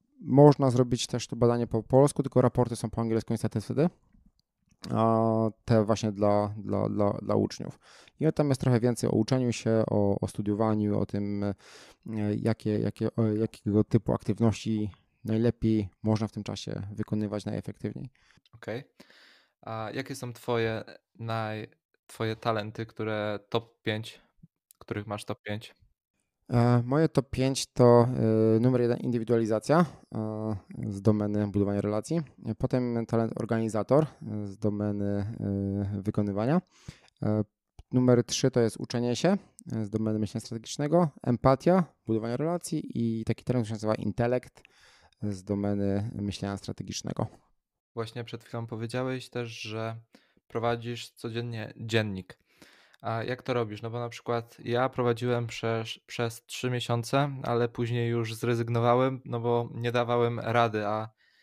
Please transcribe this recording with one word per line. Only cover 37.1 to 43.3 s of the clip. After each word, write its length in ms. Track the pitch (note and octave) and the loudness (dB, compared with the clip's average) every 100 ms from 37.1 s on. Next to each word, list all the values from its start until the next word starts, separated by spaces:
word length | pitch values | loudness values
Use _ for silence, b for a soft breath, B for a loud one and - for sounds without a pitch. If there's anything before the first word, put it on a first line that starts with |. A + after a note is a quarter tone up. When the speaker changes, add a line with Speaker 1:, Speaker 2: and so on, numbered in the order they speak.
| _ | _
Speaker 1:
E, 200 | G#2+ G#2+ G#2 _ _ - - | -2 0 -2 _ _ -20 -2
numer 320 | B2+ B2+ A#2+ | 2 6 6
trzy 280 | A#2 - C3+ | 4 0 2
to 80 | B2+ | 2
jest 180 | A2+ - | 2 0
uczenie 380 | - B2 A#2+ A#2+ | -6 -2 -2 2
się, 220 | E3 G3 b - - | 2 2 b -20 -8
e, 140 | A2 G#2 | -6 -4
z 40 | |
domeny 300 | A2 A2 G#2+ | -2 0 -2
myślenia 220 | G#2+ - | -2 -6
strategicznego, 680 | - A2+ A2+ - D3 E3+ E3+ - | -8 -12 -10 -6 2 2 2 -2
empatia, 600 | - A#2+ C3 C3+ - F#3 E3 _ - | -2 2 4 4 4 4 2 _ -4
budowania 300 | A2 A2+ B2 | -2 -2 -4
relacji 460 | D3+ E3+ - D#3 - | -4 -4 -4 -6 -6
i 320 | - A#2 A2+ | -4 -2 -2
taki 180 | A2+ | -4